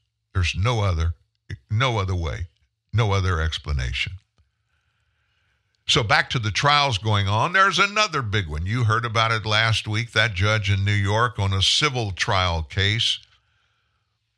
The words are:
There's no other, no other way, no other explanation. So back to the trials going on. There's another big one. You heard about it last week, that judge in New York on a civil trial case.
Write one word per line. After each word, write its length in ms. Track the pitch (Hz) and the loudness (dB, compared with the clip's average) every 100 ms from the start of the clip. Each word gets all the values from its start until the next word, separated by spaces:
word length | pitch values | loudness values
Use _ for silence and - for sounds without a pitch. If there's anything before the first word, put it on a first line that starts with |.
| _ _ _ | _ _ _
There's 220 | 92 82 - | -2 0 0
no 240 | 113 113 | 0 0
other, 340 | 101 82 82 - _ _ - - - | 0 0 -2 -4 _ _ -16 -16 -4
no 280 | 104 131 113 | 0 0 0
other 180 | 95 90 | -2 -4
way, 320 | 78 57 87 _ _ _ _ | -4 -6 -10 _ _ _ _
no 180 | 107 107 | 0 2
other 300 | 98 92 80 | 2 0 0
explanation. 720 | 78 - 73 69 64 65 - - _ _ _ _ _ _ _ _ _ _ _ _ _ _ _ _ - | -2 -4 -4 -4 -4 -4 -6 -10 _ _ _ _ _ _ _ _ _ _ _ _ _ _ _ _ -2
So 160 | 147 | 0
back 280 | 110 156 - | 4 2 2
to 100 | 127 | -2
the 120 | 107 | -4
trials 460 | - 143 147 139 117 | 0 4 4 2 0
going 300 | 110 101 98 | 0 0 0
on. 240 | 107 160 | 0 2
There's 260 | 190 190 160 | 2 2 2
another 440 | 202 208 214 151 | 0 0 0 -2
big 260 | 107 104 78 | -2 -2 -2
one. 180 | 78 92 | -4 -4
You 200 | 123 110 | 0 0
heard 180 | 110 | 0
about 300 | 117 113 113 | 0 0 0
it 120 | 110 107 | 0 0
last 440 | 107 113 107 107 | 0 2 0 -2
week, 240 | 107 117 | -4 -2
that 200 | 110 113 | 0 0
judge 380 | 90 107 110 101 | 0 0 2 0
in 140 | 98 101 | 0 0
New 80 | |
York 440 | 104 98 107 120 104 | 0 2 2 0 0
on 140 | 95 | -2
a 100 | 95 | 0
civil 500 | - - 151 127 104 | 0 2 0 -2 -4
trial 520 | 87 - 95 90 82 | -4 0 2 2 -2
case. 560 | 78 98 98 117 - - - _ _ _ _ _ _ _ _ _ _ | -4 -2 0 0 -2 -4 -8 _ _ _ _ _ _ _ _ _ _